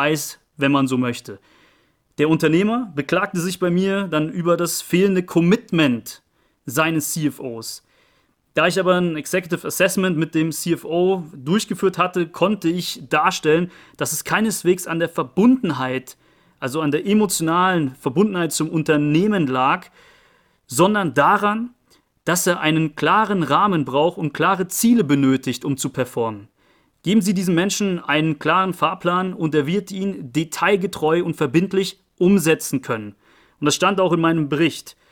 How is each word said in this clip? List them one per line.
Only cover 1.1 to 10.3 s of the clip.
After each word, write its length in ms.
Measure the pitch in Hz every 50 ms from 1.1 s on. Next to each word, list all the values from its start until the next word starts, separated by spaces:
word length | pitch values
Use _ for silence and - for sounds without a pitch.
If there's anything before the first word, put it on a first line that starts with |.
| 120 - - - 101 - _ _ _ _ _ _ _ _ _ _ _ _ _ _ _ -
Der 120 | 147 156
Unternehmer 640 | 160 165 175 156 156 170 190 208 226 247 254 202 147
beklagte 440 | 139 139 - 170 175 202 202 - 175
sich 200 | 165 190 185 -
bei 100 | 185 180
mir 340 | 175 180 190 196 196 196 202
dann 260 | 185 156 151 151 160
über 280 | 175 185 165 170 170 170
das 240 | 175 156 - -
fehlende 400 | - - - 180 190 202 190 185
Commitment 1000 | 175 - - 165 165 170 196 233 - - - 165 156 135 123 113 - - - - _ _ _ _ _ _ _ _ _
seines 460 | - 113 139 160 160 165 156 143 -
C 160 | - 170 151 143
F 120 | - -
Os. 440 | - 131 117 113 113 - - - - _ _ _ _ _ _ _ _ _ _ _ _ _ _
Da 100 | - 156
ich 140 | 180 - 190
aber 160 | 180 180 185
ein 220 | 180 180 175 160 151
Executive 500 | 135 - - 185 185 165 175 165 - 151
Assessment 500 | - - 196 190 185 202 185 185 175 151
mit 160 | 160 160